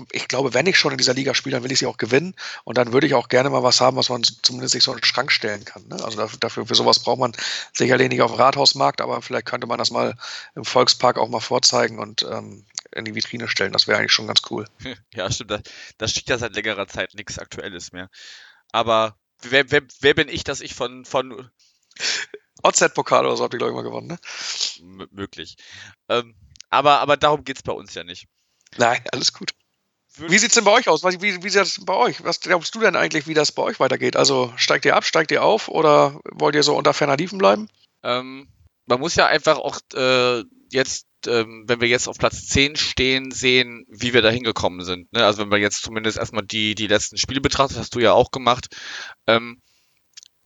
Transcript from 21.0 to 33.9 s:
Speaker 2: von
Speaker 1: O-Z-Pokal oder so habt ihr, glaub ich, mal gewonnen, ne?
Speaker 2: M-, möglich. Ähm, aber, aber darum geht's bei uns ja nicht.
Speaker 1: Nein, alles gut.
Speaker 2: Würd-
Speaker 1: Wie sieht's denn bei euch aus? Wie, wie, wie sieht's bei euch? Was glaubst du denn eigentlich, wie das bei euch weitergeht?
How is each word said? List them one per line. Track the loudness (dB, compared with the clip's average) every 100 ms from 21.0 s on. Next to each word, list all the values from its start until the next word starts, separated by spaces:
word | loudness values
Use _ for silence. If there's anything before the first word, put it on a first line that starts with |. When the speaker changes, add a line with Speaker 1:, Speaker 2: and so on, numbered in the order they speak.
| -4
Speaker 2:
von | -4 -4 -12 -18 _ _ _ _ -8 -6 -6 -8 -16 _ 0
Speaker 1:
O-Z-Pokal | 2 4 2 0 2 2 2
oder | -2
so |
habt | -4
ihr, | -4
glaub | -6
ich, | -6
mal |
gewonnen, | -8 -10 -12
ne? | -14 -14 -12 -8 -4 -6 -6
Speaker 2:
M-, | -20 -18 -16
möglich. | -12 -12 -12 -18 -18 -20 -20 -20 _ -2
Ähm, | -2 -2 _ _ _ 0
aber, | 4 6 6
aber | 4 2
darum | 2 2
geht's | -2 -10
bei | -8
uns | -10 -10
ja | -14
nicht. | -14 -16 -18 _ _ _ _ 0
Speaker 1:
Nein, | 2 2 -4
alles | -4 -4
gut. | -4 -16 -16 _ _ _ _ _ -12
Speaker 2:
Würd- | 0
Speaker 1:
Wie | 2
sieht's | 4 4
denn |
bei | 6
euch | 4 4
aus? | 2
Wie, | 2 -2
wie, | -4 -4
wie | 0
sieht's | 0 0 -2
bei | -4
euch? | 0 0 0
Was | -6 -4
glaubst | -2 -2 -2
du | 0
denn | 0 2
eigentlich, | 0 -2 -2
wie |
das | 0 0
bei | -2
euch | -4 0
weitergeht? | 0